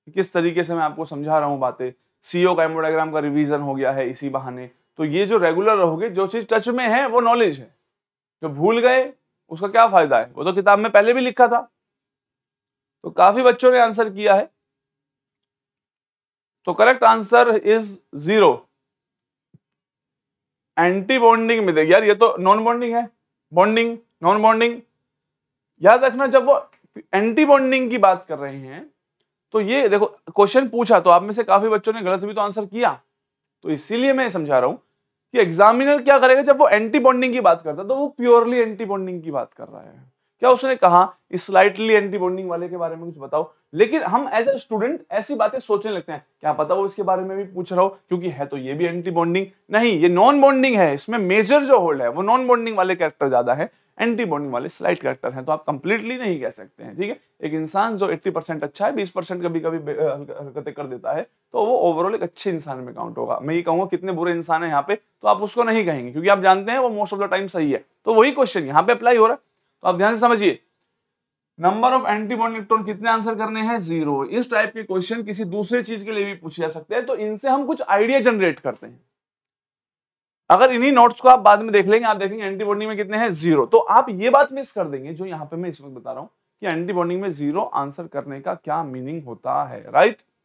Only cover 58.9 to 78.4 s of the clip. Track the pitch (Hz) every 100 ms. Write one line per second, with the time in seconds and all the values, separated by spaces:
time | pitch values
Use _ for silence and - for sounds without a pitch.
58.9 | 277 196 185 170 180 175 165 160 165 147
59.9 | 151 151 143 143 - 143 135 147 143 139
60.9 | 123 117 147 - _ _ 240 214 247 175
61.9 | 160 185 220 170 - 202 170 147 131 123
62.9 | 117 117 113 117 120 139 165 170 165 190
63.9 | 180 185 175 175 170 160 160 170 143 143
64.9 | 208 _ _ - 202 208 233 233 220 185
65.9 | 147 123 139 180 202 185 190 196 247 247
66.9 | 208 202 196 202 185 196 180 151 127 -
67.9 | _ - 226 254 285 254 196 143 147 185
68.9 | 240 233 247 220 285 _ _ _ _ -
69.9 | 175 202 226 240 233 202 - _ _ _
70.9 | _ _ _ _ _ _ _ 170 208 247
71.9 | 254 214 208 214 233 226 226 202 220 202
72.9 | 202 202 202 214 214 220 220 220 233 165
73.9 | 165 151 139 135 208 247 226 220 220 214
74.9 | 185 180 226 214 202 208 196 202 240 214
75.9 | 220 202 214 202 196 165 160 160 160 156
76.9 | 220 240 262 214 214 269 269 269 320 -
77.9 | 202 226 269 240 220